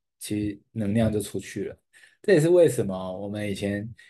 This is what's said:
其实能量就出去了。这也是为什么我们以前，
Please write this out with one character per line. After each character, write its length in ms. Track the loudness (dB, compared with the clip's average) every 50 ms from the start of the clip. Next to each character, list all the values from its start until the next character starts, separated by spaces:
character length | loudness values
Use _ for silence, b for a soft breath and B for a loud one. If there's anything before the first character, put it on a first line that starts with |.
| _ _ _
其 320 | -16 -10 -6 -6 -4 -4 -6
实 100 | -8 -10 _ _
能 200 | -8 -6 -2 0
量 220 | 2 2 2 2 0
就 60 | -2
出 180 | -4 -6 -8 -10
去 260 | -10 -10 -10 -8 -8
了。 120 | -10 -10 _ _ _ b b b b b b b
这 100 | 4 4
也 60 | 4
是 100 | 6 6
为 180 | 6 6 6
什 160 | 6 4 0 -2
么 360 | -2 -4 -6 -6 -8 -8 -8
我 100 | -8 -8
们 200 | -6 -6 -4 -4
以 40 | -4
前， 340 | -4 -2 -2 -2 -2 -4 -8 -12 b b